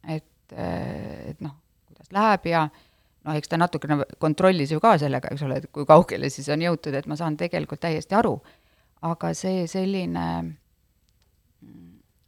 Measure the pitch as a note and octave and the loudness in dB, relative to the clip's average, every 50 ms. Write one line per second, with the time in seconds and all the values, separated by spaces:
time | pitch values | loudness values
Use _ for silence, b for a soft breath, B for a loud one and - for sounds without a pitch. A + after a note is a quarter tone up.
0 | - - D#3 D#3 _ _ _ _ _ _ - - - E2+ F2 F2 - - - - | -6 -6 -6 -6 _ _ _ _ _ _ -10 -8 -6 -4 -4 -4 -6 -6 -8 -8
1 | - - - - - - - _ - D3 C#3 - _ _ _ _ _ _ - _ | -10 -10 -12 -12 -12 -12 -12 _ -12 -12 -12 -14 _ _ _ _ _ _ -20 _
2 | - _ - G3 G#3+ A3 G3+ F#3 - E3+ E3+ E3 D#3 D3+ - - _ _ _ _ | -20 _ -2 2 4 4 4 2 2 2 2 2 2 0 -4 -14 _ _ _ _
3 | _ _ _ _ _ D3+ D#3 D3+ - - F3 E3 E3+ F3 - D3+ - D3 D3+ C#3+ | _ _ _ _ _ -4 -4 -4 -2 -2 0 0 0 0 0 -6 -2 0 0 0
4 | C#3 - - _ - D#3 D3+ - F#3 F#3+ F#3 E3 C#3+ C#3+ D#3 D#3 - A3+ G#3 D#3 | 0 -4 -4 _ 0 0 2 4 4 4 4 4 0 0 0 4 6 6 6 6
5 | D3 C#3+ C3 B2+ - - - C#3 D3 C3+ C3 C#3 D3 - - D3 C#3+ - D#3 D#3 | 4 0 -2 -2 -4 -6 -6 -4 -4 -4 -4 -4 -6 -8 -8 -8 6 10 10 10
6 | - - F#2+ - - D3 - - C3+ C#3+ D3+ D3+ E3+ F3 E3+ D#3 - D#3 C3+ C3+ | 10 6 -2 -4 -4 -4 -4 -4 -4 -2 -2 0 2 0 0 -2 -2 -4 -4 -4
7 | C#3+ C#3+ D3+ D3 E3+ D#3+ D3+ D3 F3 E3+ - E3 D3+ - D3+ - - E3+ D#3+ D3+ | -4 -4 -6 -4 -4 -4 -2 -2 -4 -4 -4 -4 -4 -6 -8 -6 -4 -4 -4 -4
8 | D#3 _ F#3+ G#3+ A#3+ G3+ B2 - b b b b b b b b b b b _ | -4 _ 2 2 2 2 -2 -4 b b b b b b b b b b b _
9 | - E3 E3+ - - E3+ E3 - - F#3+ F#3 F#3 F3 E3 - F#3+ F#3 F#3+ G3 F#3+ | -6 -6 -6 -4 -4 -6 -6 -4 -4 -4 -2 -2 -4 -4 -4 -4 -2 -2 -2 -4
10 | F3+ F3 E3+ F3 E3+ E3+ E3 E3+ E3+ E3 D#3 _ _ _ _ _ _ _ _ _ | -4 -4 -4 -4 -4 -4 -4 -6 -6 -8 -12 _ _ _ _ _ _ _ _ _
11 | _ _ _ _ _ _ _ _ _ _ _ _ - - - - E2+ E2+ F2+ - | _ _ _ _ _ _ _ _ _ _ _ _ -20 -20 -20 -20 -20 -20 -20 -20
12 | _ _ _ _ _ | _ _ _ _ _